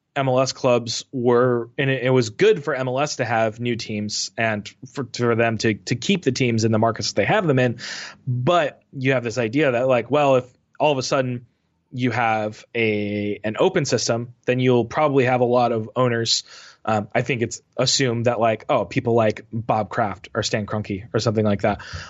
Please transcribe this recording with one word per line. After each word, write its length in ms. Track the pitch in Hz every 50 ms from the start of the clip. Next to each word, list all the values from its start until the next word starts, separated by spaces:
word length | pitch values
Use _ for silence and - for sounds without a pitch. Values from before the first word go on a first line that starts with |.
| _ _ _ 143
M 80 | 135 135
L 100 | 127 127
S 140 | 135 127
clubs 520 | - - - 131 120 120 117 117 - - - -
were, 600 | - 135 117 123 120 120 127 127 123 120 117 120 -
and 140 | - 139 135
it, 140 | 135 127 117
it 60 | 127
was 200 | 131 127 120 107
good 320 | 107 - 185 214 220 165
for 120 | - 160 147
M 120 | 127 131
L 140 | 131 123 131
S 160 | 147 147 -
to 80 | - 127
have 340 | 113 117 113 113 110 107 117
new 160 | 120 120 120
teams 560 | 110 - - 110 104 104 104 - - - - - -
and 340 | 113 113 110 104 101 - - _ - 131
for, 160 | - - 131 110
for 220 | - - 120 120 117
them 240 | 110 117 113 113 107
to, 160 | - 117 107
to 220 | 101 - - 127
keep 260 | 117 - - 202 180
the 80 | - 135
teams 340 | 127 - 131 120 117 113 107
in 60 | 113
the 80 | 110 107
markets 340 | 110 113 113 - 110 -
that 40 | -
they 100 | - 98
have 200 | 117 185 220 196
them 120 | 160 135 131
in. 200 | 127 123 113 - - - - - - - - - _ 127
But 540 | 123 123 123 147 175 175 156 131 - - _ _
you 200 | - 139 127 131
have 120 | 135 127 117
this 140 | 120 104 127
idea 340 | 120 110 110 143 156 139
that, 160 | 120 117 127 135
like, 220 | 127 120 113 -
well, 260 | - 147 147 139 135
if 80 | 127 127 - _ _ _ _ _ -
all 140 | 139 151
of 60 | 147 131
a 40 |
sudden 440 | 127 - 151 139 131 127 123 120 123 _ _ _ _ _ _ _ _ _
you 220 | - 131 123 127
have 520 | 110 123 120 113 110 110 107 107 107 - - _ -
a, 640 | 120 113 110 107 104 104 101 104 104 104 104 101 92
an 140 | - 110 107 98
open 260 | 143 185 185 185 147
system, 500 | 135 - 113 - - 120 117 120 - - _ _
then 140 | - 123 127
you'll 240 | 127 127 123 120 113
probably 400 | - - 160 156 151 135 139 127
have 160 | 123 127 123
a 40 | 127
lot 280 | 120 120 123 120 117
of 180 | 117 113 107 113 -
owners. 480 | - 127 123 117 117 117 113 - - - - - - - - - _ -
Um, 240 | - 110 107 104 -
I 100 | - 120
think 200 | 123 - 139 113
it's 180 | 117 110 - - - _ _
assumed 500 | - 127 131 - - 139 127 113 120 117
that, 120 | 120 120 107
like, 260 | 117 113 110 107 - -
oh, 160 | 151 123 101
people 300 | 90 - 127 - 120 117
like 300 | 117 113 110 107 - - _
Bob 380 | - 117 113 - 123 110 107 92
Kraft 380 | - - 117 101 95 - - - -
or 80 | 113
Stan 240 | 104 - - 113 104
Kroenke 420 | - - 110 107 - 104 95 98 -
or 60 | - 117
something 260 | - 120 104 110 107
like 180 | 107 101 98
that 180 | - 110 101 - - - - - -